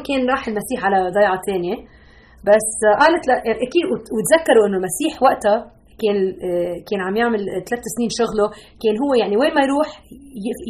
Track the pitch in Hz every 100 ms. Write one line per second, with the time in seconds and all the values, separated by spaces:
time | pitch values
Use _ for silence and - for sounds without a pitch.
0 | - 269 247 233 - 208 202 254 196 196
1 | 180 196 208 185 208 190 175 226 - -
2 | - - - - 202 214 214 - 214 208
3 | 302 339 269 247 226 220 254 339 302 226
4 | - 220 - 320 320 233 202 190 185 -
5 | 302 - 262 - 208 220 226 _ _ -
6 | 214 202 190 - 180 175 175 175 - 202
7 | 185 208 233 220 196 190 - 240 - -
8 | 233 - 226 220 208 - - - 220 214
9 | 285 254 196 208 302 311 269 277 302 -
10 | - - - 226 208 -